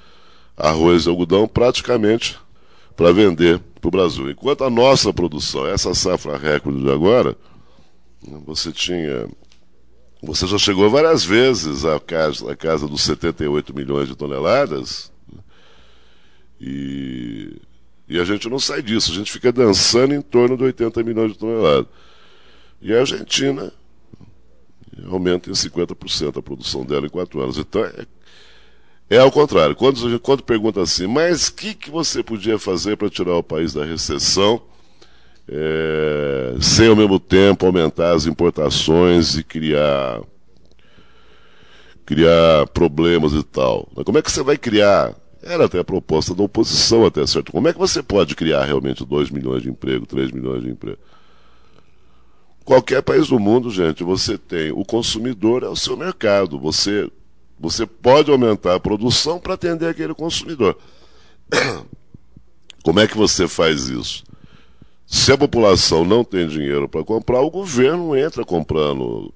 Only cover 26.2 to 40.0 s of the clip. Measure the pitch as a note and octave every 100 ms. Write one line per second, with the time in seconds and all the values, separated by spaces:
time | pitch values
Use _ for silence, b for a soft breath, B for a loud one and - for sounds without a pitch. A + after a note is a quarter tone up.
26.2 | D2 C2+ C2 C2+ - C#2 B1+ C#2+ D2 E2+
27.2 | F2+ D2 B1+ C2+ D2+ G2 G2+ - - -
28.2 | b b b b b b b b - A2
29.2 | C3+ D3 D3 F#2+ D2 D2 B2 B2+ A#2+ A#2
30.2 | - C3+ - A2+ A2 G2 E2+ - F#2+ C3+
31.2 | E3+ D3+ - - G#3+ - D3 D#3+ D3 -
32.2 | A2+ A2 G#2+ G#2+ G2+ F2+ F#2 E2+ G#2 -
33.2 | F2 E2+ - D#2+ E2 D2 D#2 D#2+ - C#2+
34.2 | D2+ F2+ G2+ A#2 - b b b b b
35.2 | b b - D2 D#2 D#2+ D#2+ D#2 D2+ D2
36.2 | C#2+ C2+ B1+ B1 - - A2+ G#2+ G#2 F#2+
37.2 | - F#2 G2 F#2 F#2 F2+ D#2+ - E2+ E2+
38.2 | D#2 D#2 E2+ D#2+ D2 D2+ - E2 F2 F2
39.2 | D#2 D#2 - D#2+ D#2 D2 D2 C#2